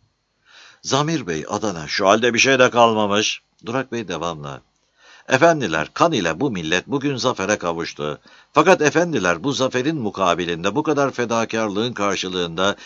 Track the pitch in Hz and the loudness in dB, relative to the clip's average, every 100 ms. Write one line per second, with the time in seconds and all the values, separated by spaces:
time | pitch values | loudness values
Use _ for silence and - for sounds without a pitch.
0 | _ _ _ _ _ - - _ - 135 | _ _ _ _ _ -20 -20 _ -4 -2
1 | 151 156 87 78 - 104 107 85 76 - | 0 -4 -4 -8 -6 -4 -4 -6 -6 0
2 | 95 110 120 113 127 131 123 120 113 110 | 4 4 4 2 4 4 4 6 4 4
3 | 104 101 107 - _ _ 113 131 123 117 | 2 0 0 -4 _ _ -8 -6 -6 -8
4 | 90 80 85 78 71 64 _ _ _ _ | -6 -6 -6 -6 -12 -14 _ _ _ _
5 | - - - 131 170 156 98 78 73 - | -20 -14 0 4 6 4 0 -2 -2 0
6 | 165 131 85 80 139 92 80 90 - 135 | 0 2 -2 -2 -2 -2 -2 -2 -2 -4
7 | 143 127 127 107 95 107 87 85 78 - | -4 -2 -2 -2 -2 -2 -2 -4 -6 -6
8 | 73 69 _ - _ 147 165 175 151 160 | -8 -8 _ -20 _ 2 4 4 4 2
9 | 175 127 90 85 135 117 131 123 139 160 | 0 0 0 0 -2 -2 -2 0 -2 -2
10 | 104 98 90 85 87 82 98 127 156 143 | -4 0 0 0 -2 -2 -2 -2 -2 0
11 | 135 120 117 117 110 113 107 98 123 104 | 0 -2 -2 -2 -2 -2 -2 -2 -4 -2
12 | 101 92 92 90 85 82 98 - | -2 -2 -4 -4 -4 0 0 -2